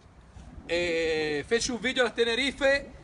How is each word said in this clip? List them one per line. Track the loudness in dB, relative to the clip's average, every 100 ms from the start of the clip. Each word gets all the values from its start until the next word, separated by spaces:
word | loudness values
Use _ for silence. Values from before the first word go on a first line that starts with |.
| -20 -20 -20 -20 -16 -16 -4
e | -2 0 0 0 0 0 -2 0
feci | 0 0
un | -2
video | -2 2 0
a |
Tenerife | 2 2 2 0 2 4 4 0 -16